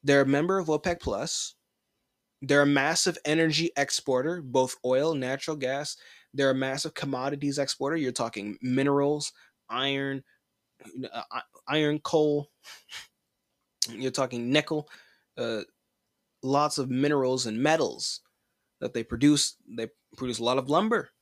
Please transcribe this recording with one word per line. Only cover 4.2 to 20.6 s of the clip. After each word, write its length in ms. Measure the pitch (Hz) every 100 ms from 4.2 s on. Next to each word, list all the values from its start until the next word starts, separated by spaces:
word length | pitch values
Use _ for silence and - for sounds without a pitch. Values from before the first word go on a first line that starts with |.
| 139 180
both 320 | 135 127 127 -
oil, 300 | 127 127 156
natural 420 | 151 127 135 - 156
gas. 400 | 127 139 147 - - - _
They're 160 | 135 139
a 40 |
massive 400 | 131 135 139 160
commodities 640 | - 147 131 135 143 143 139
exporter. 380 | 139 - 139 165
You're 140 | 135
talking 480 | 120 117 107 101 101
minerals, 720 | 127 127 139 143 143 151 147 _ _ _ _
iron, 560 | 120 135 139 139 135 - _ _ _ _ _ - - 131
uh, 100 | 117 -
i-, 120 | 123 - - -
iron, 320 | 156 151 147
coal. 500 | - 160 151 147 147 _ - - _ - - _ _ _ _ _ _ _ -
You're 220 | 113 131
talking 400 | 127 127 123 120
nickel, 380 | 147 147 156 147 - _ _ _ -
uh, 240 | 117 113 - _ _ _ _ _ _ _
lots 360 | 131 139 147 147
of 120 | 131
minerals 560 | 127 147 147 127 131 120
and 160 | 110
metals 580 | 143 160 123 60 - - _ _ _ _ _ _
that 160 | 101
they 80 | 117
produce. 540 | 113 113 143 143 - - -
They 200 | 117 113 _ _ -
produce 220 | 127 113
a 60 |
lot 140 | 117
of 100 | 131